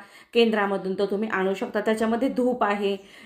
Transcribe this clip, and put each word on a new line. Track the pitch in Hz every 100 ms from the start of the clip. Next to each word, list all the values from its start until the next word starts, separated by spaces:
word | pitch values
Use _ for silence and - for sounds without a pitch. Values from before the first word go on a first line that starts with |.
| - - -
केंद्रामधून | 233 233 220 202 196 185
तो | 190 196
तुम्ही | 202 220
आणू | 190 190
शकता. | 190 - 214
त्याच्यामध्ये | 214 220 220 226 269
धूप | - 247 240
आहे, | 214 202 202 196 - -